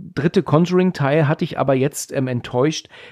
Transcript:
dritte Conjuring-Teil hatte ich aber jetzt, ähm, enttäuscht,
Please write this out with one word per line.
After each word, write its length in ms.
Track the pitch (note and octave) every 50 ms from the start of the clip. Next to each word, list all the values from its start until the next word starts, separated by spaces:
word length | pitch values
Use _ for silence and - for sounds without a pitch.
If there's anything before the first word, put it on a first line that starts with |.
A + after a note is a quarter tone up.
| F#3 - -
dritte 280 | - C3+ E3+ - F#3+
Conjuring-Teil 840 | - - C#3+ D#3+ F3 E3+ F3+ F3+ F#3 F#3 - - C#3 C3+ D3 E3 D3+ C#3
hatte 160 | D3+ - D3+
ich 140 | C#3+ - -
aber 160 | C3 C#3+ C3+
jetzt, 380 | C3 C3 C#3+ - - - -
ähm, 140 | - C#3+ C3
enttäuscht, 640 | B2+ B2 A#2+ - - - B2 C3+ D#3 D#3+ - - - - - - -